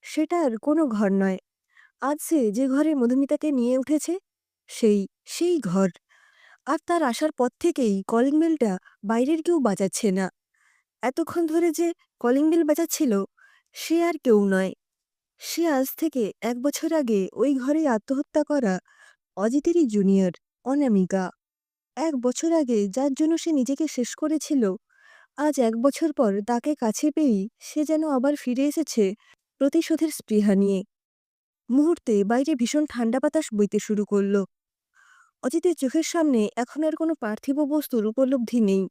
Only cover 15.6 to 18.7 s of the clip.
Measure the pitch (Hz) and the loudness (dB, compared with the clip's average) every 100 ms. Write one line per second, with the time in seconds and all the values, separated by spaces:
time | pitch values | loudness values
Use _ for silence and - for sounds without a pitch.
15.6 | 330 269 269 - 330 269 202 - 226 247 | 0 0 -2 -2 -4 -2 -4 -4 -6 -2
16.6 | 269 - 320 320 254 208 190 - 269 269 | -2 -2 -2 -2 2 0 0 0 0 0
17.6 | 247 302 311 220 - 269 294 311 294 294 | 0 0 2 0 -2 -6 -2 -2 0 0
18.6 | 226 | 0